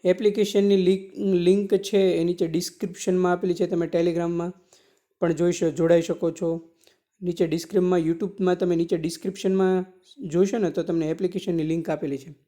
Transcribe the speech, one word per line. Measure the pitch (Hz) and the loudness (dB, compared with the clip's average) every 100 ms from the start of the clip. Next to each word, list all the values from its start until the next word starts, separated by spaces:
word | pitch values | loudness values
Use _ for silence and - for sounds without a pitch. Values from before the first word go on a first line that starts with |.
એપ્લિકેશનની | 180 180 214 202 202 202 202 196 | 2 2 2 2 0 2 4 4
લિંક, | 180 190 190 - | 4 2 -2 -4
લિંક | 202 180 175 196 202 | 0 2 4 4 2
છે | 196 196 202 190 | 0 2 2 2
એ | 165 | 2
નીચે | 170 175 165 | 0 0 0
ડિસ્ક્રિપ્શનમાં | 160 180 - 190 180 - 185 180 | -2 -4 -8 -8 -6 -2 0 2
આપેલી | 180 185 | 0 -2
છે, | 170 175 | -2 -2
તમે | 175 170 | -2 0
Telegramમાં | 170 170 165 170 170 170 - _ _ _ _ _ _ | 0 0 0 -2 -4 -6 -10 _ _ _ _ _ _
પણ | 170 | -2
જોઈ | 156 175 | 2 0
શ-, | 175 | 2
જોડાઈ | 196 143 165 170 | -2 0 4 4
શકો | 165 165 170 | 2 -2 -4
છો. | 160 165 165 - _ _ _ _ _ | -2 -4 -4 -10 _ _ _ _ _
નીચે | 175 165 170 | -8 -2 0
ડિસ્ક્રિપ્શનમાં, | 165 - 202 180 180 | -2 -2 0 2 2
YouTube-માં | 160 165 202 - 185 180 | 0 -2 -4 -2 -2 0
તમે | 180 170 | 0 0
નીચે | 170 170 | 0 -2
ડિસ્ક્રિપ્શનમાં | 160 - 190 190 190 190 190 185 185 _ _ - 196 | -4 -6 -10 -4 -2 2 2 0 -2 _ _ -14 -4
જોશો | 160 196 233 | 0 2 2
ને | 185 | -2
તો | - | -2
તમને | 170 165 156 | -2 -2 -2
એપ્લિકેશનની | 165 185 190 190 170 | -2 -2 -4 -4 -2
લિંક | 156 165 160 | -2 -2 -4
આપેલી | 151 151 135 | -4 -4 -6
છે | 160 147 | -10 -20